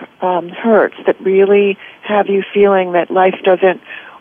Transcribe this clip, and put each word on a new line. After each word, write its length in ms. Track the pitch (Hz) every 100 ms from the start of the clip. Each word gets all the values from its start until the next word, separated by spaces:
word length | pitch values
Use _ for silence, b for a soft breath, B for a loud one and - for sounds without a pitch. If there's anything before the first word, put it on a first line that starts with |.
| - -
um, 260 | 185 180 170
hurts 460 | 185 226 214 127 - -
that 120 | -
really 560 | 190 190 196 202 202 190 B B
have 240 | - 208 196
you 140 | 196 190
feeling 400 | 202 202 196 185
that 180 | 175 160
life 240 | 185 185 185
doesn't 360 | 196 180 190 170 B B B B